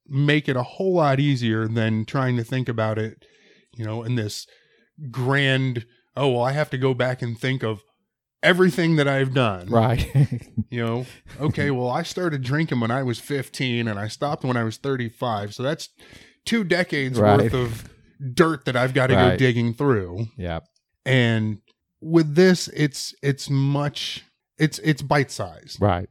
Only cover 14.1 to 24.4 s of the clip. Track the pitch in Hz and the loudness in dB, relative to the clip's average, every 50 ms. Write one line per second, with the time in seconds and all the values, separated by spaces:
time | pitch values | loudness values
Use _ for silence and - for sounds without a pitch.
14.1 | - - 147 143 151 160 - 131 123 120 113 110 107 - - 139 135 123 120 113 | -6 -4 -4 -4 -4 -4 -2 -2 0 0 -2 -2 -4 -6 -4 -4 -4 -2 -4 -6
15.1 | - - 131 120 110 101 104 104 104 - 123 139 160 - - - _ _ - - | -6 -4 -4 -2 -2 -4 -6 -8 -8 -6 -4 -4 -4 -6 -8 -18 _ _ -20 -20
16.1 | - - - - _ _ - - 226 233 208 160 180 175 180 - 160 147 135 131 | -20 -20 -20 -20 _ _ -6 -2 -2 -2 0 0 0 0 0 -2 -2 -2 -2 0
17.1 | 131 117 104 104 104 - 104 117 120 127 123 117 113 - - - - _ _ _ | 2 4 6 6 6 6 4 4 2 0 -2 -2 -4 -8 -12 -16 -20 _ _ _
18.1 | _ - 143 127 120 - 170 165 156 135 - 139 123 123 127 131 127 135 127 131 | _ -12 -10 -4 2 4 4 4 2 -2 -4 -2 0 0 0 2 2 2 2 4
19.1 | 131 95 92 92 92 90 127 127 117 120 117 117 113 - 143 143 123 104 92 87 | 4 4 4 4 4 4 2 2 2 2 0 -2 -2 0 2 2 2 2 0 -4
20.1 | 87 101 117 107 - - 90 85 82 82 - _ _ _ _ _ _ _ - 131 | -6 -8 -8 -8 -8 -8 -8 -6 -6 -8 -10 _ _ _ _ _ _ _ -2 2
21.1 | 131 127 120 117 113 110 110 107 104 101 _ _ _ _ _ _ _ - - 160 | 2 4 4 4 2 0 0 -2 -4 -8 _ _ _ _ _ _ _ -14 -4 2
22.1 | 165 170 160 151 143 165 185 185 180 - - - - - 151 143 - - - - | 2 2 4 4 4 6 6 6 6 2 0 -6 -2 -2 -2 -2 -2 -6 -12 -12
23.1 | - - - 139 135 135 - - 143 135 139 139 143 143 143 147 - - - - | -10 -6 -2 -2 -2 -2 -2 -2 0 0 0 0 0 0 -2 -2 -4 -6 -8 -8
24.1 | - - - _ _ _ | -10 -12 -16 _ _ _